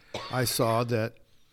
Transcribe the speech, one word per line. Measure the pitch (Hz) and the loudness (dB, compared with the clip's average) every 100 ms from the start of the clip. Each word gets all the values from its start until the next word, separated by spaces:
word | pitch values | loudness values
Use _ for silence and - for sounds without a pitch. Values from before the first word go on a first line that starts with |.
| - - - | -12 -12 -4
I | 127 | -2
saw | 120 - 117 113 | 0 2 2 2
that | 120 117 110 - - - - | 2 0 -2 -6 -20 -20 -20